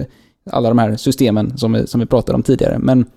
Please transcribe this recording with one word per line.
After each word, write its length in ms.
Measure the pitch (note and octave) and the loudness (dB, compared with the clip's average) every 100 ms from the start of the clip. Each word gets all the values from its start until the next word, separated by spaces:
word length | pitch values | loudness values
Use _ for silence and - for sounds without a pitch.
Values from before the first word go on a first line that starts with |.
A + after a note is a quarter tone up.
| C3+ _ _ _ - | -2 _ _ _ -6
alla 180 | - A#2 | -2 2
de 80 | A#2+ | 2
här 180 | A2+ G#2+ | 2 0
systemen 600 | - C3 B2 G#2+ G#2+ B2+ | -2 2 2 2 -2 -2
som 160 | A2+ | -2
vi, 140 | A2 - | 0 -2
som 120 | A#2+ | -2
vi 60 | A2+ | 0
pratade 300 | B2 - B2+ | 0 0 -2
om 80 | |
tidigare. 360 | A#2 C3 - - | 0 0 0 0
Men 260 | - C3 A#2 | 2 2 0